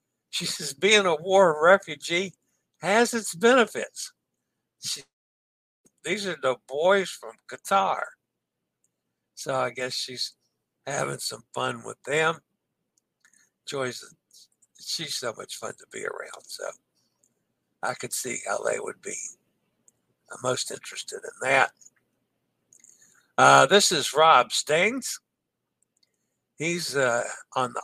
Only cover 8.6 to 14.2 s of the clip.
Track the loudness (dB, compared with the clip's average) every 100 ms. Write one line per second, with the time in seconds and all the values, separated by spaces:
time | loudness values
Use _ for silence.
8.6 | _ _ _ _ _ _ _ -14 -6 -4
9.6 | -4 -4 -6 -6 -8 -8 -10 -10 _ _
10.6 | _ _ -8 -6 -4 -6 -10 -12 -12 -6
11.6 | -6 -6 -10 -12 -4 0 0 -2 _ _
12.6 | _ _ _ _ _ _ _ _ _ _
13.6 | -12 -6 -6 -8 -16 _